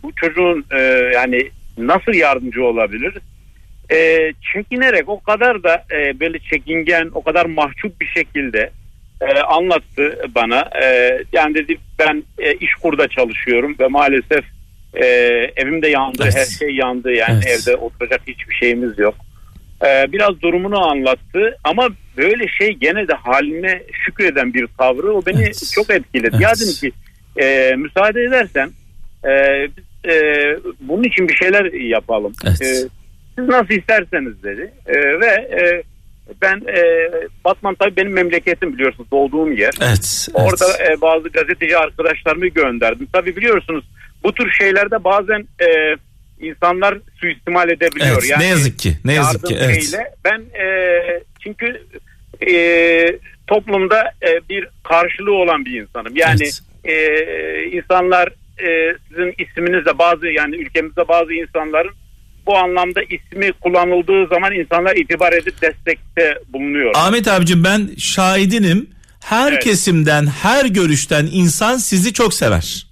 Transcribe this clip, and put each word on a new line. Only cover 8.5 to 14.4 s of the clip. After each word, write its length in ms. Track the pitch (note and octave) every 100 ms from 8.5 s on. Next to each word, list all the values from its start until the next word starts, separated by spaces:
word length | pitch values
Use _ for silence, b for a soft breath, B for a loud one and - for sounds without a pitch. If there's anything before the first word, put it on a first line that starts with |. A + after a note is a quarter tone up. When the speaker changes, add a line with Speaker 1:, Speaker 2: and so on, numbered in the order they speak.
| G#2+ C#3 - - - - -
Speaker 1:
e, 180 | C#3 C#3
anlattı 800 | - D#3 F#3 E3 - - D3 - B2+ A#2
bana. 340 | A2+ A#2+ C#3+ D3
E, 340 | C3 B2+ B2 B2+ -
yani 220 | E3+ D#3 D3+
dedi 220 | D3+ D#3+ - -
ben, 240 | D#3 D3+ - -
e, 140 | D3
İşkur'da 540 | D3 E3 - E3 D3 C#3
çalışıyorum 680 | - B2 G#2+ - A#2+ C#3 C#3+
ve 80 | C3+
maalesef, 580 | C#3 C#3+ C3+ - D3+